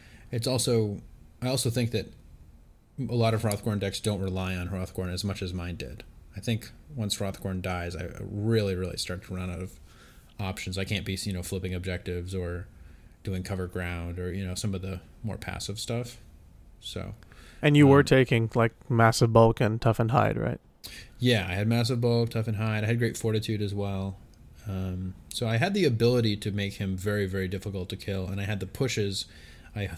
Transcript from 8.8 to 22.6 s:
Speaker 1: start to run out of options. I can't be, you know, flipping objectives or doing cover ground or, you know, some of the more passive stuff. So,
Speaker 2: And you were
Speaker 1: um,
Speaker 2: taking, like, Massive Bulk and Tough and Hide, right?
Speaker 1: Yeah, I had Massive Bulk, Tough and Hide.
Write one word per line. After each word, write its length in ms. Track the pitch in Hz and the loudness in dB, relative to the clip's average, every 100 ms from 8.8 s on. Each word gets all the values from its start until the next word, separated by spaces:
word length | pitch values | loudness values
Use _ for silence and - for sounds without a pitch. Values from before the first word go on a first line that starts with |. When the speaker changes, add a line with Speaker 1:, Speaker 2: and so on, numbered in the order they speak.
| 90 - | -4 -6
Speaker 1:
start 260 | - 90 - | -6 -8 -8
to 100 | 92 | -8
run 140 | 90 | -6
out 100 | 90 | -6
of 200 | 92 - - - - - - - | -10 -12 -20 -20 -20 -20 -20 -8
options. 380 | 98 95 - 95 | -6 -4 -6 -6
I 80 | 95 | -4
can't 200 | 104 92 | -4 -4
be, 120 | 95 | -4
you 100 | 104 | -4
know, 100 | 90 | -6
flipping 300 | 90 95 90 | -4 -6 -4
objectives 600 | 90 90 90 - 87 90 95 | -4 -4 -6 -6 -6 -4 -4
or 320 | 87 87 - - - - - - | -4 -6 -10 -16 -20 -20 -20 -12
doing 200 | - 92 | -6 -6
cover 240 | 90 95 90 | -4 -4 -4
ground 500 | 92 87 87 87 87 | -4 -4 -4 -6 -6
or, 120 | 90 | -4
you 120 | 92 92 | -4 -4
know, 100 | 90 | -4
some 180 | 110 | -4
of 80 | 95 | -4
the 200 | 95 92 - - | -6 -8 -12 -10
more 140 | 110 - | -8 -6
passive 400 | - 95 - 104 | -8 -8 -8 -8
stuff. 380 | - 117 120 - - - - - - - | -4 -4 -6 -12 -20 -20 -20 -20 -20 -18
So, 360 | - - 92 107 - - - - | -12 -10 -10 -12 -18 -20 -20 0
Speaker 2:
And 140 | 147 147 | 6 10
you 100 | 143 | 10
were 120 | 139 | 10
Speaker 1:
um, 60 | 139 | 8
Speaker 2:
taking, 440 | 131 127 117 113 120 | 6 6 4 2 2
like, 160 | 113 - - | 2 0 0
Massive 440 | 117 113 - 120 | 6 6 6 6
Bulk 260 | 113 113 107 | 8 8 6
and 220 | 107 113 | 2 4
Tough 180 | 120 113 | 2 2
and 120 | 110 | 4
Hide, 260 | 123 107 113 | 4 4 2
right? 220 | 110 - - _ - - - - | -2 -4 -10 _ -18 -16 -18 -2
Speaker 1:
Yeah, 260 | 120 110 90 | 2 2 2
I 60 | 92 | 0
had 120 | 110 | 2
Massive 320 | 117 120 123 | 2 2 2
Bulk, 300 | 120 120 117 | 2 2 2
Tough 180 | 117 113 | -2 -2
and 80 | |
Hide. 300 | 104 | -2